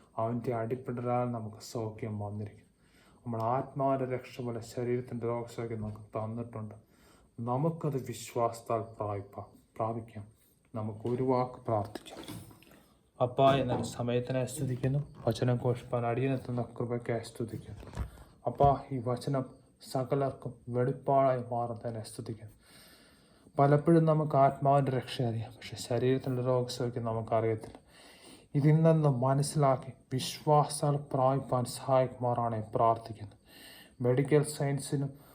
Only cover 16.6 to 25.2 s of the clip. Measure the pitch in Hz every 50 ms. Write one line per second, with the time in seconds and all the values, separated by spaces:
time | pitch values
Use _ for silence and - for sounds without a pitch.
16.6 | 120 - - - 120 113 120 117 - - 117 113 113 - - - 120 107 - -
17.6 | - - - - - - - - - - - - - - - _ - - - -
18.6 | 143 139 135 135 - - 135 123 110 127 123 123 - 151 139 131 135 - - -
19.6 | _ _ _ _ - - - 131 127 - 147 139 135 131 - - - 120 - -
20.6 | - 120 120 123 123 - - - - 147 139 139 135 131 127 123 117 117 123 117
21.6 | 120 117 117 110 - 120 113 110 110 - - - 117 - 107 104 110 107 - -
22.6 | _ - - - - - - - - - - _ _ _ _ _ - - - 143
23.6 | 139 139 147 147 147 170 170 165 160 160 156 156 156 151 - 135 135 135 139 -
24.6 | 143 135 139 143 135 127 131 123 - - - -